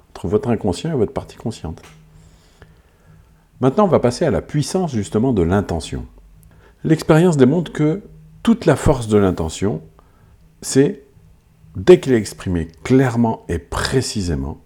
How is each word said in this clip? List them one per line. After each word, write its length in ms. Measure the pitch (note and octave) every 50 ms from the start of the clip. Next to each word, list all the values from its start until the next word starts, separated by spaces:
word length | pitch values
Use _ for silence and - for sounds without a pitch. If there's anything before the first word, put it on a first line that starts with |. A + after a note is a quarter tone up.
| _ _
entre 180 | - - - E2+
votre 180 | - - -
inconscient 440 | A#3 A3+ G3 - G3+ - - - D#3+
et 40 | E3
votre 160 | B2 G2+ -
partie 240 | - F#2 - - -
consciente. 460 | - - A#2 A2 - - D#2+ E2 - - - - - - _ _ - - - _ _ _ _ _ - - _ _ _ _ _ _ _ _ - - - _ _ _ _ _ _ _ -
Maintenant, 240 | A#2+ C3+ C#3 G#3+ G#3
on 60 | F3+
va 100 | C#3 G2+
passer 240 | - A#2+ B2 - F3+
à 80 | C#3
la 100 | F#2 D#2
puissance, 520 | - - - D3+ C#3 - - F#3 F3+ D#3 B2
justement, 400 | G#2+ G2 - - G#2+ A#2+ C3+ A#2+
de 80 | F#2+
l'intention. 640 | E2 E2 F#2+ G#2 F2 - F2 D#2+ - - C2+ B1 A#1+ - - - - - - - - - - - - - _ _ -
L'expérience 500 | D3+ D#3+ D#3 - - D#3+ D#3 F3 F#3 D#3
démontre 380 | C#3 B2 B2+ D#3 F3+ D#3 - -
que 280 | - D3+ D#3 E3 G#3 - - - - - - - - -
toute 220 | A#3 A3+ - -
la 120 | E3 C3
force 320 | - - D#3+ C#3 B2 A2+ G#2+
de 80 | G#2+
l'intention, 640 | G#2 G2 F#2 E2+ - E2 D#2+ - - F#2 G#2 B2+ D#3 - - _ _ _ _ _ _ _ _ _ _ _ _ _ -
c'est, 420 | - - - C3+ C#3+ - - - - _ _ - _ - _ _ _ _ _ _ _ - -
dès 240 | F#2 F#2 F3+ F3+ D#3
qu'elle 140 | - C3+ B2
est 40 |
exprimée 520 | A2+ G2 - - - - G2 F2 E2+ D#2 D#2+ - - -
clairement 580 | - C3 C3 C3+ B2+ A#2 A#2+ A#2 A2+ - - - -
et 100 | C3+ -
précisément 1000 | - - - - - - C3 C3 A#2+ - - G#2+ F2+ F2 D#2 C2+ C2+ C2 - - -